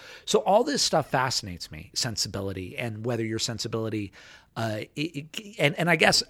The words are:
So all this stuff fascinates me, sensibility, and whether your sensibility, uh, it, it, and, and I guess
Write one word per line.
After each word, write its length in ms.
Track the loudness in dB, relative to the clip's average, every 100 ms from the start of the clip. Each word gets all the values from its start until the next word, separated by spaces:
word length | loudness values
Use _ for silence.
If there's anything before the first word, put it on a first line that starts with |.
| -20 -12 0
So 140 | 2
all 220 | 6 4
this 180 | 4 2
stuff 300 | 2 2 2
fascinates 640 | 0 0 -2 -6 -8 -12
me, 180 | -14 -10
sensibility, 840 | -6 -4 -2 -4 -4 -6 -6 -8 -6
and 260 | -6 -6
whether 200 | -4 -2
your 160 | -2 -2
sensibility, 720 | -4 -4 -4 -4 -2 -4 -6 -10 -20 -20 _ -6
uh, 260 | -4 -4 -8
it, 60 | -6 -6 -6 -12 -12
it, 200 | -10 2
and, 180 | 2 4
and 140 | 2
I 60 | 6
guess 260 | 6 6